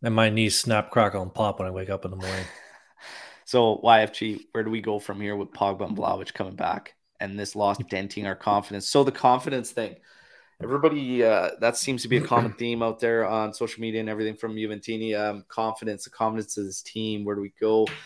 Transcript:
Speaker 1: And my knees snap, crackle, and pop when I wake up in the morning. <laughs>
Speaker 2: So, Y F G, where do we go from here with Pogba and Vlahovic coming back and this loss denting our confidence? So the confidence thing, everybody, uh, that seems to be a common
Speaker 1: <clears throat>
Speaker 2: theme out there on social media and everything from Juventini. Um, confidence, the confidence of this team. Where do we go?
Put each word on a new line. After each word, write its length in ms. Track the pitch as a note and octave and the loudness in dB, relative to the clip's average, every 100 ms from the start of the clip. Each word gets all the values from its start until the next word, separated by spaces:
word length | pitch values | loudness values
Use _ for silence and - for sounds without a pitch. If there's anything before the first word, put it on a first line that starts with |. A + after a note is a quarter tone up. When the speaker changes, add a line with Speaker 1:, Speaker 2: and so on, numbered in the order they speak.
Speaker 1:
And 120 | A#2+ | 0
my 140 | A2 A2 | 4 4
knees 280 | A2 G#2+ - | 4 2 2
snap, 320 | A#2+ G#2+ - | 2 0 2
crackle, 320 | A#2+ G#2 G2 | 4 4 2
and 100 | F#2 | -4
pop 240 | - G#2 G2 | -2 0 0
when 100 | F#2 | -6
I 20 | |
wake 200 | F#2 F#2 | -6 -6
up 140 | F#2+ | -6
in 60 | F#2 | -6
the 60 | F#2+ | -8
morning. 280 | F#2 F#2 F#2 | -6 -6 -8
<laughs> 40 | - - - _ _ - - - - | -14 -20 -20 _ _ -18 -18 -18 -20
Speaker 2:
So, 360 | - B2 A2+ G#2+ | 0 4 4 6
Y 200 | A#2+ A2+ | 8 8
F 100 | G#2+ | 6
G, 340 | - A2 G#2 - | -2 -6 -6 -6
where 100 | A2+ | -4
do 60 | A2 | -4
we 140 | A2+ | -4
go 160 | A2 G#2 | -2 -4
from 240 | - G2+ | -4 -8
here 120 | G#2 | -6
with 180 | G#2 G2 | -6 -6
Pogba 340 | - G2 F#2+ F#2 | -2 -2 0 -4
and 80 | G2 | -2
Vlahovic 380 | - F#2+ F2+ | -2 -2 -6
coming 200 | - F#2+ | -8 -8
back 400 | F#2 E2+ D#2+ - _ _ - | -4 -4 -4 -8 _ _ -10
and 200 | G2 G2+ | -8 -8
this 160 | G2 G#2 | -8 0
loss 220 | G2+ G2 - | 0 0 -4
denting 380 | F#2+ G2 G#2 G2+ | -6 -6 -6 -6
our 80 | F#2+ | -2
confidence? 500 | G#2+ G2+ - G2+ - | 2 2 0 -8 2
So 140 | C#3+ | 4
the 60 | C3+ | 4
confidence 600 | - B2+ B2+ D3+ C3 A#2 | 4 4 4 2 -4 -4
thing, 260 | - G#2 - _ _ _ - _ - | -6 -6 -10 _ _ _ -20 _ -10
everybody, 640 | A2+ C#3 D#3 D3 B2+ B2 | -4 2 2 2 -2 4
uh, 280 | A2+ G2+ F2+ - | 4 4 2 0
that 200 | A2+ - | 0 0
seems 240 | - B2 | -2 -4
to 60 | A2+ | 2
be 100 | A#2+ | 0
a 20 | |
common 320 | D3+ A#2+ A#2 | 4 2 2
Speaker 1:
<clears throat> 60 | - | -2
Speaker 2:
theme 240 | A#2+ A#2 | -4 -2
out 180 | A#2 A2 | -2 0
there 260 | A#2 A#2 G2+ | 2 2 2
on 280 | A2 G#2+ | 0 -2
social 260 | - A2+ - | -4 -6 -6
media 200 | A2+ A2 | -4 -4
and 100 | A2 | -4
everything 260 | G#2+ A2 G#2+ | -2 -4 -4
from 180 | A2+ | -8
Juventini. 640 | A2 G#2+ G#2 A2+ A2 A2 G#2 | -6 -6 -6 -6 -6 -2 -2
Um, 280 | G#2 G2+ - | -2 -4 -8
confidence, 560 | - A2+ - A2 G#2 | -4 -4 -2 -6 -8
the 60 | - | -10
confidence 480 | - A2+ A2 G#2 - | -2 -2 0 -6 -6
of 80 | G2 | -6
this 160 | - | -8
team. 420 | - A2+ A2 G#2 | -10 -6 -4 -4
Where 120 | G2+ G2+ | -4 -6
do 40 | |
we 140 | G2+ - | -6 -2
go? 280 | A2 A2 G#2+ - | 2 4 2 -2